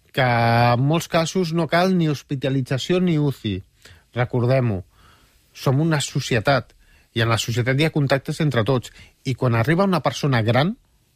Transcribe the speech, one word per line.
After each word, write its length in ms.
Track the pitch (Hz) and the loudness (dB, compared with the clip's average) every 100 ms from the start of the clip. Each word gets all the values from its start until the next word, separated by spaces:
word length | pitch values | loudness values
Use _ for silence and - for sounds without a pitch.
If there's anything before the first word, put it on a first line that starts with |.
| _ | _
que 140 | - 127 | -2 0
en 560 | 123 117 117 120 120 | 2 2 4 4 2
molts 240 | 139 165 - | 2 0 0
casos 440 | 170 165 185 170 | -2 0 -2 -2
no 140 | 170 160 | -2 0
cal 220 | 170 190 185 | 2 2 2
ni 120 | 160 | 0
hospitalització 880 | 139 - 139 135 135 123 131 - 180 | -2 -6 -4 -2 -2 -2 -4 -2 0
ni 160 | 185 151 | 2 2
uci. 420 | 147 - 107 92 - _ - - _ | 0 -2 -6 -6 -8 _ -20 -20 _
Recordem-ho, 680 | 117 123 127 120 131 120 92 - _ - _ _ _ _ | -6 -4 0 0 2 0 -4 -8 _ -20 _ _ _ _
som 260 | - 143 131 | -6 -2 0
una 200 | 165 151 | 2 0
societat 720 | - 143 - 120 120 135 - _ _ _ _ | -2 -6 -2 -2 2 0 -2 _ _ _ _
i 80 | 117 | -4
en 80 | 113 | 0
la 80 | 113 | 0
societat 400 | - 120 117 135 | -2 -2 -2 0
hi 80 | 156 | 0
ha 80 | |
contactes 460 | 160 139 139 - 151 | 0 0 0 -2 -2
entre 220 | 151 120 107 | 0 0 0
tots. 240 | 127 - - - _ | -2 -2 -20 -20 _
I 100 | 135 127 | -8 -2
quan 160 | 127 | 0
arriba 320 | 117 117 170 196 | 0 0 2 2
una 160 | 170 | 0
persona 400 | 143 - 151 123 | -2 -2 0 0
gran 320 | 107 120 165 233 _ _ _ | 2 2 0 -4 _ _ _